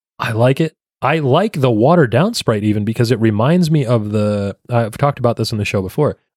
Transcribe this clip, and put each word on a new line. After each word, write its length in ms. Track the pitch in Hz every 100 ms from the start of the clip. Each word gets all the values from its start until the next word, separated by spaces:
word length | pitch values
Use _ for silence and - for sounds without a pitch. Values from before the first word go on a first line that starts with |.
| _ -
I 120 | 123
like 280 | 110 120 139
it. 140 | 160 - _ -
I 180 | 123 160
like 340 | 139 147 220 165
the 100 | 131
watered 400 | 107 127 175 131
down 220 | 117 196
Sprite 300 | 233 - 107
even 200 | 107 104 104
because 260 | 110 117
it 80 | 117
reminds 500 | 113 104 123 175 165
me 160 | 160 120
of 260 | 120 104
the, 460 | 107 104 104 101 - -
I've 280 | 120 110 -
talked 220 | 143 -
about 180 | 120 113
this 140 | 110
in 60 | 110
the 80 | 101
show 160 | 104
before, 360 | 92 - 139 - _